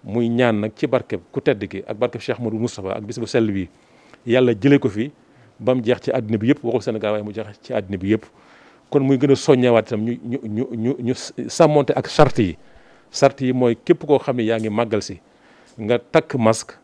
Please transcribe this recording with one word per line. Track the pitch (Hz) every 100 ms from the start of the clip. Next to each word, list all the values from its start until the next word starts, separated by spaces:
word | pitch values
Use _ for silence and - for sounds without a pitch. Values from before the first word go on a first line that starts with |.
muy | - 110 117
ñaan | 117 123 107
nag | 110
ci | - 151
barkeb | 127 - 98 -
ku | 143
tedd | 151 113 101
ki | 95 -
ak | 110
barkeb | 120 117
Cheikh | - 117
Mouhamadou | 117 110
Moustapha | 117 - 95 107
ak |
bis | 104 123
bu | 110
sell | 127 110
bi, | 98 87 _ _ _ _ - 120
Yàlla | 123 123
jëlee | 110 139 139
ko | 131
fi | 101 135 _ _ _ _ _
ba | 113
mu | 127
jeex | 113 123
ci | -
àddina | 127 107 110
bi | 113
yëpp, | 143
waxul | 120 117
Sénégal | 123 107 104
waaye | 107
mu | 104
jeex | 104 107 104
ci | -
àddina | 113 95 98
bi | 98
yëpp. | 107 - _ _ - - _ _
Kon | 143
muy | 135 135
gën | 143
a | 131
soññewaat | - 131 123 117 110
itam | 107
ñu, | 113 120
ñu, | 120 131
ñu, | 110 107 127 113
ñu, | 117 135
ñu | 120 127 - - 120
sàmmonte | - 160 151 135 -
ak | -
charte | - 143 -
yi. | 101 80 - - _ _ _
Charte | - 139 -
yi | 127
mooy | 127 123 117
képp | - 165 147
koo | 139
xam | - 123
ne |
yaa | 110 113
ngi | 110
màggal | 104 117 107
si, | - 90 _ _ _ _ _ -
nga | 107 120
takk | - 160 - 123
masque | 110 113 - -